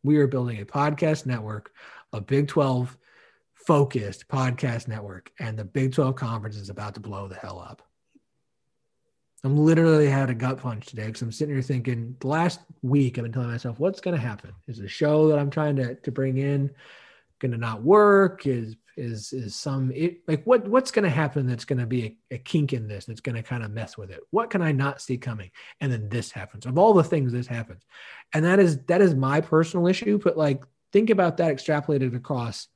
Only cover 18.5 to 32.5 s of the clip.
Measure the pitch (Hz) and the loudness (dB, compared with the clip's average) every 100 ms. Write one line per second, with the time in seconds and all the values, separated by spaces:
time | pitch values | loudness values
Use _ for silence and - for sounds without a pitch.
18.5 | 123 113 110 _ - 120 107 - 131 107 | -2 -6 -12 _ -10 -8 -8 -8 -10 -10
19.5 | - 147 135 131 139 170 170 - 151 226 | -8 -6 -2 -2 -2 -4 -4 -4 -4 2
20.5 | 247 202 247 262 - 196 131 147 147 127 | 2 4 0 2 0 2 0 0 0 -2
21.5 | 120 - 131 117 123 110 - _ 127 - | -4 -4 -4 -2 -4 -4 -10 _ -14 -2
22.5 | 165 143 127 107 101 - 110 - 117 110 | 0 0 -2 -6 -10 -12 -10 -6 -6 -6
23.5 | 123 110 107 104 - 95 78 - 196 226 | -8 -6 -10 -10 -12 -16 -16 -4 -2 0
24.5 | 190 165 135 139 139 - 123 127 107 92 | 0 0 0 -2 -4 -8 -6 -6 -10 -14
25.5 | - - - 143 117 104 117 - - 92 | -20 -20 -6 -4 -4 -4 -6 -6 -12 -14
26.5 | 104 127 135 214 196 160 165 127 120 123 | -12 -2 4 6 6 4 0 0 -2 -6
27.5 | 117 110 85 _ - - - - 156 165 | -8 -8 -16 _ -20 -20 -20 -6 0 4
28.5 | 196 180 139 - 180 196 135 131 147 156 | 6 6 4 0 4 6 4 2 0 2
29.5 | 156 165 180 175 185 220 208 185 160 151 | 2 2 2 2 2 0 2 2 2 0
30.5 | 131 - _ _ 202 220 196 175 165 170 | 0 -6 _ _ 2 4 4 4 2 0
31.5 | 135 - 147 143 143 131 123 - 131 117 | 0 0 -2 0 0 0 -4 -6 -4 -4